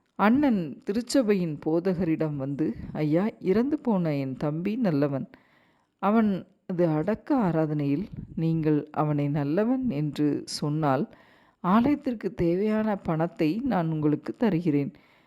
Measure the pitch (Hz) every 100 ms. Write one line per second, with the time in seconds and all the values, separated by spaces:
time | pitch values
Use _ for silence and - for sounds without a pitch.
0 | _ - 202 262 294 208 156 - - 208
1 | 233 285 214 202 170 147 160 170 185 170
2 | 175 156 156 147 135 139 156 - - 147
3 | 151 160 214 - 180 202 269 302 247 190
4 | 165 143 135 127 151 156 196 220 208 143
5 | 143 135 - - _ _ _ _ _ -
6 | 190 220 214 185 - _ - 175 170 151
7 | 175 214 - 277 190 160 156 151 139 147
8 | 208 - - - 165 165 156 147 147 -
9 | 151 147 143 151 143 170 220 262 254 143
10 | 151 147 147 139 - - 151 151 151 131
11 | 214 - - _ _ _ 175 214 262 294
12 | 269 226 185 - 170 180 214 214 220 196
13 | - 156 170 - 156 208 277 190 160 156
14 | 151 147 - - 226 165 175 143 143 -
15 | _ _